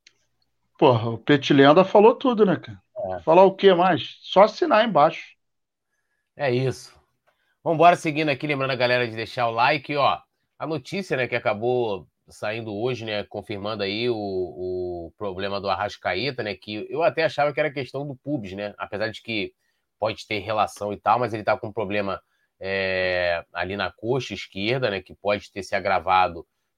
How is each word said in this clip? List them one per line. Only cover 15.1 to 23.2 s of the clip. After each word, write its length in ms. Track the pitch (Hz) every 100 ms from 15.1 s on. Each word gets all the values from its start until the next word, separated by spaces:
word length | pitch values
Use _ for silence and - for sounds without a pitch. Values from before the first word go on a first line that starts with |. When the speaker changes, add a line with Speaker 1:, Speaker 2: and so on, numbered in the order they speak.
| _
Speaker 2:
problema 440 | 104 90 98 98
do 80 | 98
Arrascaeta, 720 | 90 101 - 101 92 131 123
né, 120 | 107
que 320 | 92 - 107 -
eu 140 | 135
até 220 | 165 160
achava 280 | 160 - 147
que 80 | 143
era 120 | 151
questão 340 | 139 127 135 143
do 100 | 127
pubis, 360 | - 147 101
né, 220 | 95 104 -
apesar 300 | 98 101 110
de 140 | 101
que 300 | - 110 92 - _ _ _ _
pode 280 | 110 104 -
ter 120 | 107
relação 540 | 95 107 95 - 104
e 40 | 101
tal, 220 | 104 117
mas 160 | 123
ele 100 | 110
tá 120 | 104 104
com 120 | 110
um 40 |
problema, 480 | 107 98 104 98 90 - _ _ _
é, 840 | 95 98 95 92 92 90